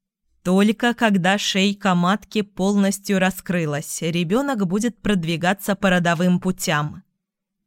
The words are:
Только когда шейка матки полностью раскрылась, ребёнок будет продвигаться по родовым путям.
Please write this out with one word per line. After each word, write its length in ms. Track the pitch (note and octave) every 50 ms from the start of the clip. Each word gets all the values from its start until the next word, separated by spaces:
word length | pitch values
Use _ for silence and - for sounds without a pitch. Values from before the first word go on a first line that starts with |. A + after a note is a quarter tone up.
| _ _ _ _ _ _ _ _
Только 520 | - F3+ F#3 G3 G3+ G#3+ A3+ - - A#3+ A#3
когда 440 | - A#3+ A3 G3+ F#3+ E3 F#3 G3 G#3
шейка 560 | - - - F#3+ F#3+ G#3 G3+ - - G3 F3+
матки 480 | F3 F3 F3+ G3+ G#3+ - - - G#3+
полностью 760 | G3+ - _ - F#3 G3 G#3 G3+ G3 G3 G3 - - - G3 F#3+
раскрылась, 840 | F#3 F#3 F#3 - - - F3+ F3 D#3+ D3 D3 C#3+ D3+ - - -
ребёнок 640 | D#3+ E3 D#3+ E3+ F3 D#3 G3+ B3+ C#4 C#4+ C4+ G#3 G3+
будет 360 | E3 F3+ G3 A3+ A#3+ - _
продвигаться 760 | - G#3 G#3 F#3 D#3+ D#3 E3+ D#3 E3 F3 G3+ - - - G3
по 140 | - - F#3+
родовым 500 | F3+ F3 E3 E3+ E3+ D#3+ F#3 F3+ F3+ F3
путям. 640 | - F#3+ F#3 - - F#3 D#3 D3 D3+ D3 - - - _ _ _ _ _ _ _ _ _ _ _ _